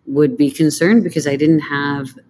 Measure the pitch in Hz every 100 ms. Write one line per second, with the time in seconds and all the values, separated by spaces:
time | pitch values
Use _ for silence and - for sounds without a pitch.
0 | - 139 147 123 143 - 156 143 170 226
1 | 180 165 147 139 156 160 143 143 143 143
2 | 135 - _